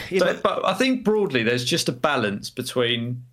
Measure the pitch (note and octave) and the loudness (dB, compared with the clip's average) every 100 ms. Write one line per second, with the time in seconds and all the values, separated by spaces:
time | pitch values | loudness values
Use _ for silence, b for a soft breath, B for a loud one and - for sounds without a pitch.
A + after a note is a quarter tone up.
0 | B F#3 F3+ F3+ G3+ - F#3+ F#3+ C4 C4 | B 2 2 2 0 0 0 2 0 2
1 | G#3 G#3+ G3 C3 A2+ B2 B2 E3 - B2 | 2 2 2 2 2 0 0 0 0 0
2 | D3+ C3+ G#2 G2 - - B2+ C3 A#2+ A#2 | 0 2 0 -2 -8 -8 -4 0 0 0
3 | A#2+ B2 - | -4 -8 -12